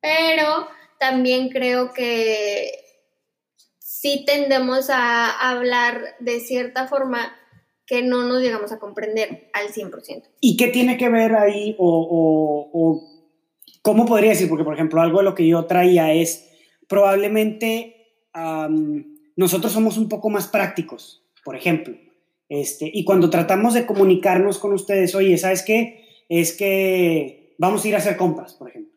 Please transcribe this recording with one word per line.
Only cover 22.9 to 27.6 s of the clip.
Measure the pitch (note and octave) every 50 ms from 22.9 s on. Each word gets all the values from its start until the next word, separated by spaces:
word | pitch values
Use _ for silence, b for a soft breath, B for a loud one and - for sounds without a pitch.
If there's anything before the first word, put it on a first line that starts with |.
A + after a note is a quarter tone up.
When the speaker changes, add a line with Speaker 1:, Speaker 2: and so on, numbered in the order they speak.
| -
Speaker 2:
y | G#3 E3+
cuando | E3+ G3 F#3 F3 E3
tratamos | E3+ F3 E3 - F#3+ G3 G#3+ A#3+ A3
de | A#3 A#3 -
comunicarnos | G3+ G3 G3 F#3+ F3+ E3 - G3 F#3 F3 F#3+ G3+ F#3+ -
con | - G3+ G3+
ustedes, | F#3+ G3 - G3+ G3 F#3 E3+ -
"Oye, | G3 G3 G3 F3+ D#3
¿sabes | F3+ F#3 F#3+ F#3 -
qué? | - G#3+ A3+ A3+ A3+ B B B B B B B B
Es | E3+ E3+ E3+ E3 -
que | - G3+ G3 F#3+ F#3+ F#3+ F#3+ F#3 F#3 F3+ E3+ E3 D#3 C#3+ C3 - - _ _ _
vamos | _